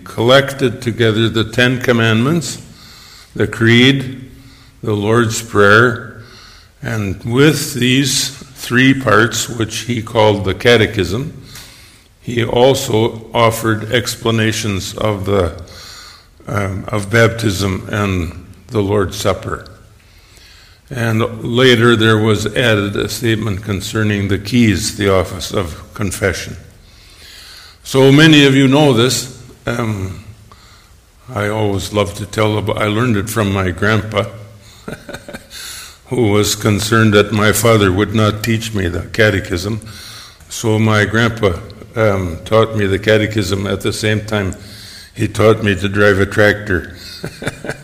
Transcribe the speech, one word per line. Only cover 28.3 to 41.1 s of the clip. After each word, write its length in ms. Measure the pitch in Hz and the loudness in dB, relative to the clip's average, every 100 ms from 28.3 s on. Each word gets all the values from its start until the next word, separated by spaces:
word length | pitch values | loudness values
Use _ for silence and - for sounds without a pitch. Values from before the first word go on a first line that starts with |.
| 147 139 | 8 6
of 80 | 135 | 4
you 120 | 135 | 4
know 260 | 139 147 | 4 4
this. 540 | 113 127 117 - - - - 120 | 4 2 0 -8 -16 -20 -12 -8
Um, 560 | 120 113 101 95 82 - - - - - - _ _ _ _ - | -4 -4 -6 -8 -10 -18 -20 -20 -20 -20 -20 _ _ _ _ -12
I 200 | 113 104 | -6 -4
always 440 | 110 104 98 - | -2 -2 -2 -4
love 220 | 107 98 - | -2 -2 -4
to 100 | 101 | -8
tell 320 | 110 107 110 | -2 0 0
about, 240 | 104 - | -4 -2
I 60 | 107 | -2
learned 300 | 107 127 101 | 0 0 0
it 120 | 104 | -2
from 240 | 117 98 | -2 -2
my 160 | 98 92 | 0 -2
grandpa, 540 | 90 104 107 107 101 | -2 0 0 0 -4
<laughs> 1800 | 107 - - - - - - - - - - - - - - - - - - | -4 -10 -20 -20 -20 -18 -16 -16 -16 -18 -16 -20 -18 -18 -16 -16 -20 -20 -8
who 240 | 123 107 | 0 2
was 240 | 104 98 - | 2 0 0
concerned 580 | 110 101 - 113 110 | 0 0 2 2 4
that 180 | 104 104 | 4 2
my 200 | 107 107 | 2 2
father 400 | 98 117 110 98 | 2 2 4 2
would 240 | 92 101 110 | 2 0 0
not 280 | 107 107 | 0 -2
teach 300 | 117 113 - | -4 -4 -4
me 140 | 104 87 | -4 -4
the 180 | 90 95 | -6 -8
catechism. 680 | - 107 95 - 90 101 110 110 - - - - - - | 2 2 2 -4 -6 -6 -8 -12 -18 -20 -20 -20 -20 -16
So 300 | - 110 110 | -6 -2 2
my 260 | 110 107 | 2 2
grandpa, 540 | 98 | 2